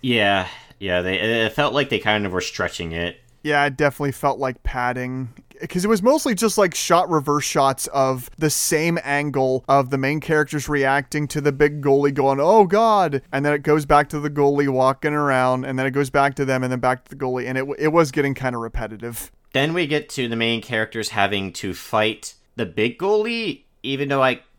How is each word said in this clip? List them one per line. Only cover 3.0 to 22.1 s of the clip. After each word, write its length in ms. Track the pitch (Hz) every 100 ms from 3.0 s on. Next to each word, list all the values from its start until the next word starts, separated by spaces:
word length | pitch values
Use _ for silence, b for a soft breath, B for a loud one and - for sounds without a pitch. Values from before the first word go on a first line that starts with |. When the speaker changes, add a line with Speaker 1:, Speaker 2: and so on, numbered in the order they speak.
| 85 - _ _
Speaker 2:
Yeah, 240 | 147 147 143
it 100 | 135
definitely 340 | 147 - 143
felt 260 | 131 139 127
like 240 | 135 123
padding. 680 | - 135 123 123 127 127 127 - _ - -
'cause 160 | 180 196
it 20 |
was 140 | 220
mostly 340 | 214 302 285 202
just, 220 | 226 -
like, 180 | 190 -
shot 340 | - 170 170
reverse 360 | 160 139 147 -
shots 420 | 156 135 131 -
of 420 | 139 135 131 127 -
the 120 | 156
same 500 | - - 160 165 170
angle 600 | 135 143 147 135 131 131 -
of 220 | 139 127
the 80 | 135
main 220 | 135 151
characters 500 | 143 156 147 151 135
reacting 580 | 147 135 139 135 151 147
to 120 | 151
the 100 | 147
big 300 | 139 147 147
goalie 320 | 143 139 143
going, 260 | 139 139 135
"Oh, 260 | 156 220 190
God." 560 | 202 226 214 175 139 -
And 140 | 139 143
then 80 |
it 100 | 147
goes 220 | 139 151 143
back 240 | 147 147
to 100 | 151
the 100 | 147
goalie 400 | 143 143 143 143
walking 440 | 131 131 135 151
around, 520 | 147 143 131 127 127 131
and 120 | 131
then 80 | 135
it 60 |
goes 180 | 131 139
back 260 | 143 139 135
to 100 | 135
them, 180 | 131
and 80 | 127
then 80 | 127
back 260 | 127 127 _
to 40 |
the 60 | 135
goalie. 320 | 131 127 123
And 100 | 131
it 40 |
w-, 160 | 135 143
it 100 | 156
was 220 | 165 156
getting 220 | 143 139
kinda 240 | 135 131 120
repetitive. 720 | 113 - 110 107 117 117 - _ _
Speaker 1:
Then 200 | 131 143
we 140 | 170 156
get 220 | 151 147
to 180 | - 123
the 80 | 113
main 260 | 117 113
characters 480 | - 117 110 117 104
having 420 | 107 98 101 95
to 200 | - 98
fight 640 | 87 - 110 107